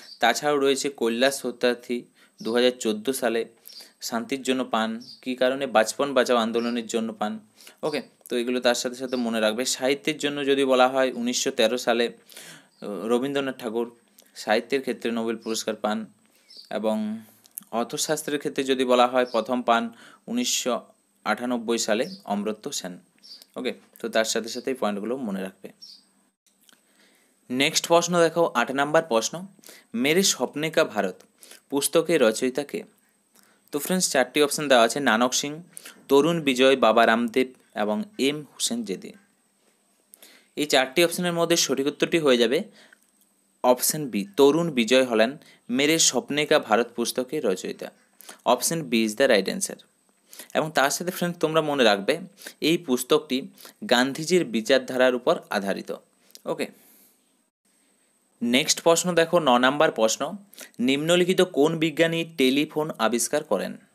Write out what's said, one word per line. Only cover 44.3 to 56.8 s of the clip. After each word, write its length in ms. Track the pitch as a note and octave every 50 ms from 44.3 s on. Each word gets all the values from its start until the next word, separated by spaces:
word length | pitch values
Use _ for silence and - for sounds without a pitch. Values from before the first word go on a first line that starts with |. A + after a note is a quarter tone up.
| -
তরুণ 340 | - C#3 C#3+ C#3+ E3 E3+ E3
বিজয় 340 | C#3 B2 A2+ A2 C3 C3 C3
হলেন 320 | B2 A#2 A2 A2 B2 D3 - - - - _ _ -
মেরে 300 | A#2+ C3 C#3+ D3 E3 D#3+
স্বপ্নে 460 | - - C3+ A#2+ - - C#3 D3 D3+
কা 140 | D3 D#3 C#3+
ভারত 280 | C3 A2 G#2+ A2 A#2+ - -
পুস্তকের 500 | A#2 A#2 G#2+ - B2+ B2+ - D#3 D3+ C3
রচয়িতা। 460 | G#2 F#2 - - F#2+ - - - - - _ _ _ _ _ - - - - -
Option 340 | - B2 B2 - - E3 E3
B 100 | D3 A#2+
is 220 | A#2 A2+ A2 G#2+ G#2
the 100 | G#2+ C#3
right 200 | B2+ A#2 G2 F#2+ G2 F#2+
answer। 200 | F#2+ - - - - _ _ _ _ _ _ _ _ _ _ - - - - -
এবং 180 | - D3+ D#3+
তার 180 | D#3 C#3 C3+ C#3
সাথে 220 | - - F3+ F3
ফ্রেন্ডস, 260 | - - F3+ F3 E3+ -
তোমরা 220 | E3 D#3 D#3+ D#3+
মনে 220 | D#3+ D3 C#3+ C#3 A#2+
রাখবে, 360 | G#2+ G#2 G2 G2 C#3 B2+ G#2+ F#2+ - - - - - - _
এই 160 | - D3+ E3+
পুস্তকটি 720 | E3+ E3 C3+ B2+ B2 - - D#3 D3 D#3 - B2+ C3 - - - - - - - _ G#2+ G#2
গান্ধীজির 560 | B2 A#2+ B2+ C#3 C3 D3 D#3+ D3+ F3+ F3 D#3
বিচারধারার 720 | A#2+ A2 A2+ A2 - C3+ C3 B2+ B2+ C3 B2+ B2+ B2+ B2
উপর 240 | A#2+ - D3 F3 F3+ - -
আধারিত। 420 | - G#2 G2 G2 F#2+ F#2+ G2 - - - - _ _ _ _ _ - - -
ওকে, 220 | D3 D#3+ - - - - _